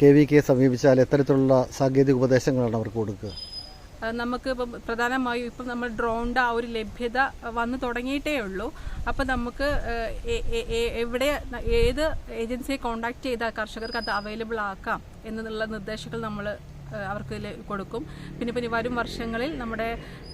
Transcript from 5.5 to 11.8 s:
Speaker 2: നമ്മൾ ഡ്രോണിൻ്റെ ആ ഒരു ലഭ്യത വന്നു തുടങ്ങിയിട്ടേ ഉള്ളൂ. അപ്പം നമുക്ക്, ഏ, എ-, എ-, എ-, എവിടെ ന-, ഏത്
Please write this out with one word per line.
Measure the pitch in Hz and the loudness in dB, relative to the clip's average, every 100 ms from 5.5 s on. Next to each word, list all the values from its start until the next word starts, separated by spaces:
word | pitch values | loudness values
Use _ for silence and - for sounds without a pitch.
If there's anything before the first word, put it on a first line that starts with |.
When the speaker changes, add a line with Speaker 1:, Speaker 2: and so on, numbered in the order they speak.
| - 247 | -8 -8
Speaker 2:
നമ്മൾ | 240 240 | -4 -4
ഡ്രോണിൻ്റെ | 220 233 226 240 247 | -2 0 0 0 2
ആ | 240 | 2
ഒരു | 233 240 | 0 -2
ലഭ്യത | 226 208 - 240 254 269 - | -6 -6 -6 -4 0 -2 -2
വന്നു | 240 226 233 254 | -8 -4 -2 -2
തുടങ്ങിയിട്ടേ | 254 240 254 277 302 294 | -4 -4 -2 -4 -2 -2
ഉള്ളൂ. | 202 190 233 - - - 233 | -4 -6 -6 -8 -8 -6 -4
അപ്പം | 233 269 | -2 0
നമുക്ക്, | 254 233 - 269 190 226 | -2 -2 -2 0 0 -2
ഏ, | 233 226 - 233 | -4 -4 -6 -4
എ-, | 226 - 233 | -2 0 -2
എ-, | 220 233 | -2 -2
എ-, | 233 226 | -2 -2
എവിടെ | 233 247 277 269 - | -4 0 0 0 -4
ന-, | 240 | -6
ഏത് | - 233 | 0 4